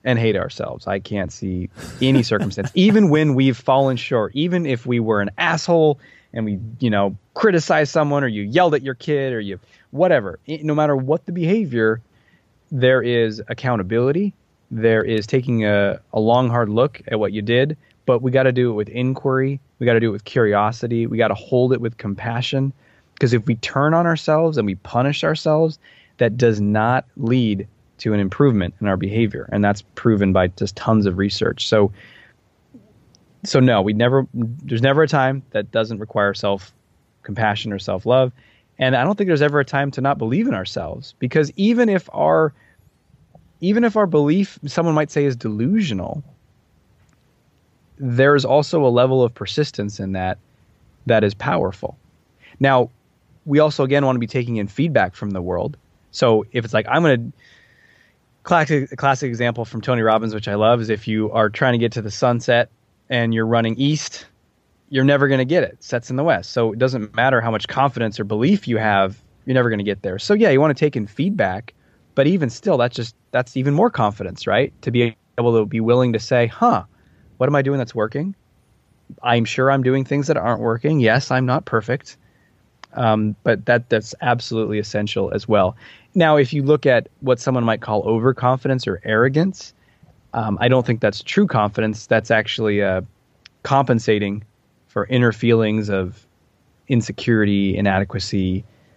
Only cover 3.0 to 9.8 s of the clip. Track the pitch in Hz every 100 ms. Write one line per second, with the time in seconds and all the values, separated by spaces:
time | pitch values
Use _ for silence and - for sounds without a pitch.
3 | 196 151 156 131 135 120 - 131 135 123
4 | - 123 107 139 175 180 156 120 123 120
5 | 110 104 101 - 170 165 - 170 156 143
6 | - - _ 117 110 98 113 117 120 104
7 | 101 101 _ - 220 175 - 156 147 165
8 | 147 143 131 104 101 143 175 147 135 123
9 | - 147 135 117 101 92 - _